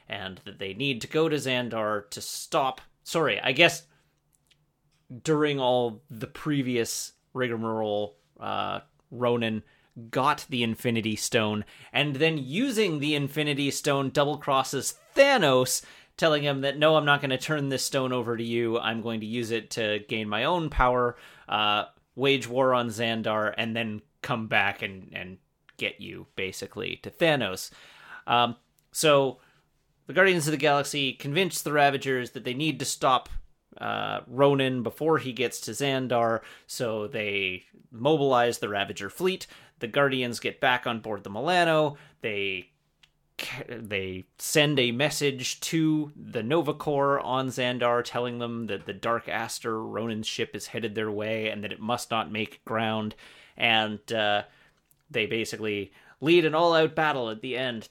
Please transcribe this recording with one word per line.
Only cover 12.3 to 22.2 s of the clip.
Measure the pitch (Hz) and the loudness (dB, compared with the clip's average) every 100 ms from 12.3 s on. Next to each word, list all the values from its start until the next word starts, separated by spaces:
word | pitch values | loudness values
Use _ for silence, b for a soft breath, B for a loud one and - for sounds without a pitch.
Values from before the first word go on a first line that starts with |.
| 156 | 0
using | 127 175 277 220 202 151 | -4 -2 0 0 0 0
the | 147 147 | 0 0
Infinity | 139 151 147 139 139 | -2 -2 -2 0 0
Stone | - 151 139 135 | 0 0 0 2
double | 147 143 151 | 2 0 0
crosses | 151 135 - 135 - - _ - | 2 2 2 -2 -4 -8 _ 4
Thanos, | 277 262 151 127 127 - B B B - | 6 6 6 6 4 0 B B B 0
telling | 165 147 | 2 2
him | 143 135 | 0 0
that, | 139 139 | -2 4
"No, | 151 156 | 6 6
I'm | 147 | 6
not | 143 | 4
gonna | 143 131 | 2 -2
turn | - 151 139 | -2 -2 0
this | 131 | -2
stone | - 139 127 | 0 0 0
over | 127 117 117 | 0 -2 -4
to | |
you. | 117 117 117 113 | 0 0 0 0
I'm | 110 117 | 0 -2
going | 110 110 | -4 -4
to | 107 | -4
use | 120 110 | -4 -2
it | 113 104 | -4 -4
to | - 107 104 104 | -4 -2 -2 -2
gain | 110 107 | -4 -2
my | 107 | -2
own | 139 180 156 | 0 0 0
power, | - 127 123 123 - B B - | 2 4 4 0 -2 B B -4
uh, | 104 107 104 - _ _ | 0 2 0 -2 _ _
wage | 120 | -2